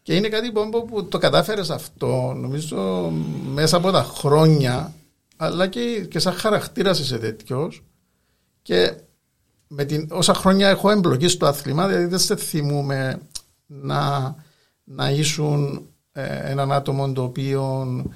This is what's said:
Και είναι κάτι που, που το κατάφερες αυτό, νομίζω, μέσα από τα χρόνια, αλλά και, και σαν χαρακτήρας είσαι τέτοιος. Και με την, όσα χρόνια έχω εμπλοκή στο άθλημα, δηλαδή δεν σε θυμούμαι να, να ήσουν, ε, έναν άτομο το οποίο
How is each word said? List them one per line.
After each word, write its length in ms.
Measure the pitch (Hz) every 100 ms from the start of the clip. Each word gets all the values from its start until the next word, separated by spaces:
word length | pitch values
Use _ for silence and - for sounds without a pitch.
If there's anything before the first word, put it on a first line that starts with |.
Και 140 | - 170
είναι 120 | 208
κάτι 240 | 214 240
που, 340 | 208 214 226 226
που 200 | 214 180
το 100 | 165
κατάφερες 520 | - 156 175 208 165
αυτό, 640 | 127 - - 123 127 127 131
νομίζω, 760 | 123 143 156 190 190 180 170 160 156 139 131
μέσα 240 | 139 156 175
από 140 | 185
τα 120 | 175
χρόνια, 880 | - - 147 151 160 151 127 127 - - _ _ _ -
αλλά 300 | 160 170 190
και, 380 | 240 240 226 170
και 100 | 170
σαν 140 | 185
χαρακτήρας 680 | 180 214 208 - - 202 160
είσαι 180 | 127 120
τέτοιος. 680 | 107 104 - 127 165 - _ _ _ _ _ _ _ _
Και 320 | - - - - - _ _ _ _ _ -
με 160 | 143 143
την, 220 | 151 156
όσα 220 | 170 165
χρόνια 360 | 185 190 190 196
έχω 200 | 190 196
εμπλοκή 380 | 208 165 127 175
στο 180 | - 156
άθλημα, 420 | 147 131 147 196
δηλαδή 180 | 185 175
δεν 140 | 185
σε 160 | - 147
θυμούμαι 840 | - 160 143 143 139 135 131 - - - _ _ _
να, 680 | 139 139 143 143 139 131 - - _ _ _
να 260 | - 135 135
ήσουν, 760 | 143 156 160 151 147 143 - - _ _
ε, 400 | 139 135 135 143
έναν 200 | 139 139
άτομο 400 | 139 139 139 139
το 120 | 131
οποίο 600 | 127 127 135 135 135 131 131 127 131